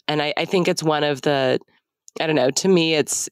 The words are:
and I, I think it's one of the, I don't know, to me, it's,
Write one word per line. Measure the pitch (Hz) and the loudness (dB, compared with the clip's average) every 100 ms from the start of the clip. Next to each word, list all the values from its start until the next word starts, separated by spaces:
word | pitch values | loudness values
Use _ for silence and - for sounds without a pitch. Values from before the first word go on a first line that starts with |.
| - | -6
and | 151 | -4
I, | 147 - | -2 -4
I | |
think | 165 190 175 | -2 0 0
it's | 175 | 0
one | 156 147 147 | 0 0 0
of | 135 | 0
the, | 147 139 131 - _ _ _ _ _ - | 0 0 2 0 _ _ _ _ _ -8
I | 160 | -2
don't | 151 | 2
know, | 127 | 2
to | 139 190 | 0 2
me, | 185 160 156 | 2 4 0
it's, | 139 - - | 0 -4 -8